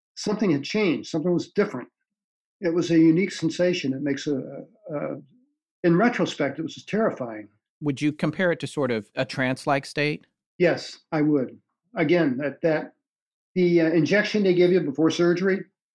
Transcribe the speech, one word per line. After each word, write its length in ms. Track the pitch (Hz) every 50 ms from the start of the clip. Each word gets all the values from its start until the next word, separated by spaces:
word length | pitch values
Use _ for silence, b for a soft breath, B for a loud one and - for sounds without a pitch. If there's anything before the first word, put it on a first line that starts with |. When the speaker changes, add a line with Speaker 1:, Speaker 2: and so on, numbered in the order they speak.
| _ _ _
Speaker 1:
something 360 | - - 208 208 - 226 190
had 120 | 156 139 135
changed. 460 | - - 208 214 180 143 - - -
Something 240 | - 165 151 180 175
was 140 | 160 - -
different. 400 | - - 208 202 - 123 120 - _ _ _ _ _ _ _ _ _ _ _ _ _ -
It 120 | 196 170 165
was 180 | 175 160 170
a 80 | 170 165
unique 320 | 160 165 160 175 202 196
sensation. 640 | - - 165 160 160 - 175 180 175 - - 131 131
It 100 | 135 147
makes 240 | 143 139 139 - 156
a, 100 | 147 127 - - 139 - - - _ _ - - 160
a, 220 | 147 156 147 147 - - _ _ _ _ _ _ _ _ _ _ _ -
in 120 | 175 170
retrospect, 600 | 170 220 247 240 - 175 147 - - 151 135 - -
it 60 | 160
was 200 | - - - -
terrifying. 640 | - - 208 226 185 - - 127 117 110 107 107 101 _ _ _ _ _ -
Speaker 2:
Would 200 | 156 147 139 117
you 100 | 143 151
compare 400 | 147 - - 131 - - 190 175
it 80 | 165 -
to 60 | - 135
sort 220 | - 156 143 127
of 200 | 120 110 101 _ -
a 80 | - 131
trance-like 600 | - - - 131 127 131 - - 151 143 139 139
state? 400 | - - 156 147 147 156 - _ _ _ _ _ _ _ -
Speaker 1:
Yes, 400 | 175 165 143 - - - - - _ -
I 100 | - 156
would. 340 | 151 151 147 139 123 113 110 - _ _ _ _ _ _ -
Again, 400 | - 170 143 175 175 165 143 123 123
that, 240 | 151 139 127 - -
that 300 | 165 156 151 - - - _ _ _ _ _ _ _ _ _ _ _ -
the, 280 | 185 180 175 175 170
uh, 80 | 160 160
injection 520 | 165 175 151 135 180 208 208 - - 214 202
they 120 | 190 180
give 160 | 175 180 180
you 100 | 185 185
before 300 | 156 143 127 - 160 160
surgery 540 | 160 - 175 175 175 175 185 196 190 202 - _ _ _ _ _